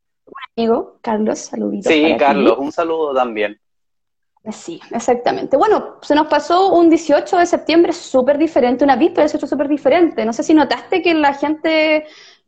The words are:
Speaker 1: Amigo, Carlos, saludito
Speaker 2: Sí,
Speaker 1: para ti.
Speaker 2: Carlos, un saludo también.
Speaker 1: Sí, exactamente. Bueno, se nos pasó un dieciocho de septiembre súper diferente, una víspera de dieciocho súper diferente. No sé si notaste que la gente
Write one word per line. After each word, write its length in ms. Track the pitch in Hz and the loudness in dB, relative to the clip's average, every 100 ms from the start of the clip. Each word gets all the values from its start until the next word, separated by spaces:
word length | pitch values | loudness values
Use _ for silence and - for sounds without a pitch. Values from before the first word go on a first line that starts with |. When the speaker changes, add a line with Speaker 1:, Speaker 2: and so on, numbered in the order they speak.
| _ _ _ - - - | _ _ _ -20 -12 -4
Speaker 1:
Amigo, 440 | 226 240 381 _ | -2 -2 -4 _
Carlos, 380 | - 214 214 - | -6 -4 -4 -6
saludito 500 | - 226 208 208 - | -8 -8 -6 -4 0
Speaker 2:
Sí, 120 | 156 | 2
Speaker 1:
para 100 | 156 | 2
ti. 60 | 117 | 2
Speaker 2:
Carlos, 360 | 139 143 - 117 | 0 2 2 0
un 140 | 139 | -2
saludo 420 | - 165 160 147 | -4 -4 -4 -2
también. 460 | 131 123 107 104 104 _ _ _ _ _ _ _ _ - | -2 -2 -4 -6 -8 _ _ _ _ _ _ _ _ -16
Speaker 1:
Sí, 280 | - - 165 - | -14 -14 -16 -12
exactamente. 680 | 240 - 240 - - - 269 | -6 -2 -2 -2 -4 -2 0
Bueno, 400 | 403 349 - - | 2 0 -2 -10
se 140 | - 294 | -2 0
nos 120 | 311 | 0
pasó 440 | 294 294 349 392 | -2 0 0 2
un 160 | 339 339 | 4 4
dieciocho 480 | 320 - 285 - 359 | 4 2 0 0 0
de 80 | 349 | 2
septiembre 460 | 330 - 330 339 | 0 0 2 2
súper 460 | 320 - 262 254 285 | -2 -2 0 2 0
diferente, 460 | 311 320 247 269 285 | 0 2 0 2 2
una 100 | 247 | 2
víspera 280 | 339 - | 2 2
de 40 | 302 | 0
dieciocho 200 | 302 277 | -2 -6
súper 200 | 269 277 | -4 -2
diferente. 540 | 285 269 320 339 - 220 | -2 2 2 2 0 -4
No 60 | |
sé 120 | 226 | -2
si 100 | 285 | 2
notaste 480 | 311 277 247 - 381 | 2 2 -2 -4 -2
que 120 | 359 | 0
la 200 | 330 285 | 2 0
gente 720 | 277 294 302 330 320 311 302 302 - - _ | 0 -4 -4 -2 0 2 0 -4 -16 -20 _